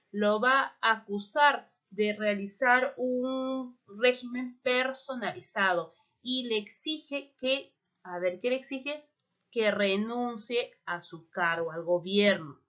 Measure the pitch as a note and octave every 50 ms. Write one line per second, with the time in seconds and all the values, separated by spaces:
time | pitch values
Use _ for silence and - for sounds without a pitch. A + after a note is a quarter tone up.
0 | _ _ - G#3 G#3 G#3 G#3+ G#3 A3+ B3+ C4 C4+ - - - _ - A3+ A3 G#3+
1 | G#3 - G3+ G3+ G3+ - - D4+ D4 C#4+ C4 A#3 - _ _ _ _ _ F#3+ F#3+
2 | G#3+ G#3 G#3 G#3 G#3+ G#3 G3+ G3 G3 G3 - _ C4 B3 B3 B3+ B3+ C4+ - -
3 | B3+ B3+ B3+ B3 B3 C4 C4 C4 C4 C4 C4 C4 B3+ B3 - _ _ _ G3+ G#3
4 | A#3 B3 B3 B3 B3 A#3+ A#3+ B3 B3+ B3 - _ _ B3+ B3 B3+ B3+ C4 C4 -
5 | - - C4 B3 G#3+ F3+ F3 F3+ - - - G#3+ G3 F#3+ F3+ E3+ E3 - - _
6 | _ _ _ _ _ B3 B3+ C4 B3 A#3+ A3 G#3+ G#3 G#3 - - - D#4 D#4 D4+
7 | - - C#4 C#4+ C#4 - _ _ B3+ C4 C4+ C#4 - - _ _ _ _ _ _
8 | _ F#3 F3 F3 F3+ F#3 F3+ F#3+ - B3 B3+ C4 C4 - C4+ C4 B3+ C#4+ D4 D4+
9 | D4 _ _ _ _ _ _ _ _ _ - A#3+ A3 G#3 G3 G3 G3+ G3 F#3+ G3+
10 | G#3+ A3+ A#3+ A#3+ B3 A#3+ A#3 G#3+ - - A#3+ A#3 - - - _ _ - F3 E3+
11 | - - - D#3+ - _ _ F#3+ F3 E3+ E3 E3 E3 D#3+ D#3 E3+ E3 E3 F3 F3
12 | E3 F#3 G3 G3+ G3+ G3+ F#3+ E3 D#3+ D3 C3+ - _